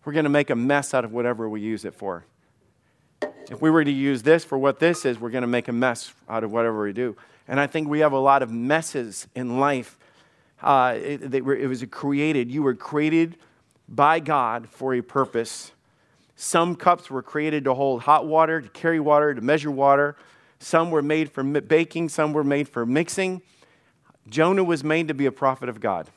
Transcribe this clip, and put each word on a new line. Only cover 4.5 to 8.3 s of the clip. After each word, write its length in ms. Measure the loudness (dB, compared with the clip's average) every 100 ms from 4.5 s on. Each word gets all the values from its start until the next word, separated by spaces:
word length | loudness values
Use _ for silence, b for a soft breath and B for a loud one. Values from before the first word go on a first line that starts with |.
| 0
what 220 | 0 2
this 240 | 2 2
is, 160 | -2 -4
we're 120 | -4
gonna 160 | -4 -2
make 200 | -2 -2
a 60 |
mess 400 | 0 0 -2 -10 _ _
out 140 | -6
of 80 | -4
whatever 320 | -2 0 -2
we 100 | -4
do. 240 | -4 -6 -6 b b b
And 120 | -2
I 60 | -2
think 240 | -2 -2
we 100 | 2
have 120 | 2
a 80 | 4
lot 240 | 4